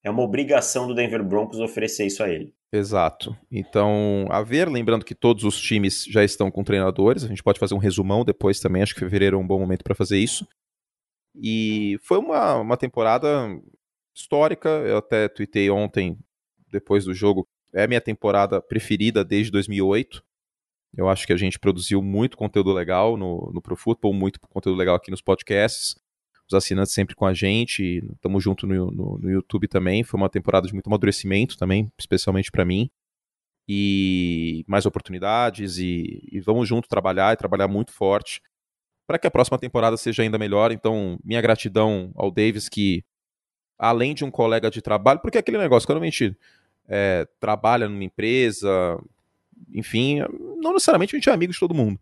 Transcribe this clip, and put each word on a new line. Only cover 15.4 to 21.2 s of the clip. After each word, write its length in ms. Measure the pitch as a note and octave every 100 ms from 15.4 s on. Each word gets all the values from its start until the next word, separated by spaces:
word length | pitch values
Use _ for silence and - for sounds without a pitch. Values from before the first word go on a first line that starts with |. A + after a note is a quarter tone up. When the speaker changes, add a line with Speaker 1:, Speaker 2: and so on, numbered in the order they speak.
| G2+ G#2+ G2
Speaker 2:
ontem, 480 | G2 G#2 - F#2 F#2 - _ _ _ _ G2+
depois 300 | _ G2+ F#2
do 80 |
jogo, 340 | F#2 G2+ F#2+ - _ _
é 100 | F#2+
a 40 | A2
minha 140 | A#2+
temporada 600 | - G#2+ G#2+ G2+ G2+ G2
preferida 640 | - A2 - G2+ A2 A2
desde 280 | F#2 G2+ A2
dois 160 | G2+ G2
mil 100 | G2+
e 40 |
oito. 420 | F#2+ G#2 C3+ - _ _ _ _ _ _ _ -
Eu 140 | F#2
acho 160 | F#2+